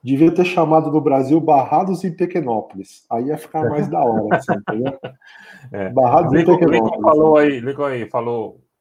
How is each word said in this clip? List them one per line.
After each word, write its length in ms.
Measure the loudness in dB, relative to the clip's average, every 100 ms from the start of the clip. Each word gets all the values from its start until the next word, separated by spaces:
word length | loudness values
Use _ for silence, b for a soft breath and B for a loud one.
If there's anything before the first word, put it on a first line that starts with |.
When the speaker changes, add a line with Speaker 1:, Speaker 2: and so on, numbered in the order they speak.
Speaker 1:
devia 300 | -2 2 2
ter 120 | 4
chamado 460 | 0 0 2 2 2
no 100 | -2
Brasil 400 | 0 0 2 0
Barrados 640 | 2 0 2 -2 -2 -4
e 60 | -6
Pequenópolis. 920 | -6 -4 -4 -4 -6 -6 -16 -18 -20 _
Aí 160 | -6 -6
ia 120 | -8
ficar 300 | -8 -4 -4
mais 200 | -2 -4
da 160 | -2
hora, 320 | 0 0 -2 -4
assim, 160 | -2
entendeu? 440 | -8 -6 -6 -6 -8
Speaker 2:
<laughs> 720 | -16 -18 _ -20 -20 -20 -16
É. 160 | -10 -4
Speaker 1:
Barrados 440 | 0 4 4 4
e 40 | 2
Speaker 2:
Lincoln, 220 | 4 4
Speaker 1:
Pequenópolis. 380 | 4 2 0 0
Speaker 2:
Lincoln 60 |
falou 340 | 2 4 4 4
aí, 240 | 4 0
Lincoln 240 | -6 -6 -4
aí 220 | -4 -6
falou 520 | -6 -4 -6 -8 -12 _ _